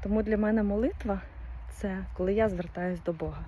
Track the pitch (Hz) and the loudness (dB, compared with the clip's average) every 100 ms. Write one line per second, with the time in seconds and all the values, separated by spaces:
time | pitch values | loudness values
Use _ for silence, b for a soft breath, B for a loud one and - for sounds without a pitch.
0 | 202 214 214 214 214 220 202 202 254 403 | 2 2 4 2 4 4 4 2 0 0
1 | 220 196 - - - - - - 202 190 | -2 -2 -4 -12 -10 -10 -10 -6 -4 -4
2 | 190 - 185 202 220 180 170 - 180 175 | -6 -2 2 4 4 2 -4 -2 -2 -2
3 | - 165 156 151 | -2 -2 -4 -6